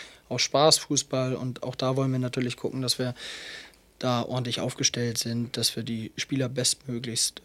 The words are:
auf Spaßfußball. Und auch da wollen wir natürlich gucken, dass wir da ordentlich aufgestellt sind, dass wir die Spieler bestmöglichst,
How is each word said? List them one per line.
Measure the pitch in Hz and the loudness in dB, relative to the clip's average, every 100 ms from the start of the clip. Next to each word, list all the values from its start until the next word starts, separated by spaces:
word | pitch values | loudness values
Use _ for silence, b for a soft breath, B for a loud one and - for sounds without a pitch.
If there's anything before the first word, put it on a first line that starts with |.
| B B - | B B -6
auf | 123 | -2
Spaßfußball. | - 139 156 156 - 143 - 131 127 | 2 6 8 6 4 0 0 0 0
Und | 131 127 123 | 0 -2 -4
auch | 123 - | -6 -2
da | 131 131 | 0 2
wollen | 135 | 2
wir | 131 | 2
natürlich | 127 127 120 - | 0 0 -2 -2
gucken, | - 131 | -4 -2
dass | 123 - | -2 0
wir | 127 120 B B B B B B _ - | -2 -4 B B B B B B _ -4
da | 127 120 | 0 0
ordentlich | - 131 120 - | 0 -2 -2 -2
aufgestellt | 117 - 135 131 120 110 | -2 0 0 2 0 -2
sind, | 117 117 117 - | -2 -2 -2 0
dass | 113 | 0
wir | - | 0
die | 113 113 110 - | -4 -6 -6 -8
Spieler | - 135 127 | -4 -2 0
bestmöglichst, | 127 127 - 131 120 117 117 - - | 0 0 0 -4 -6 -4 -2 -2 -2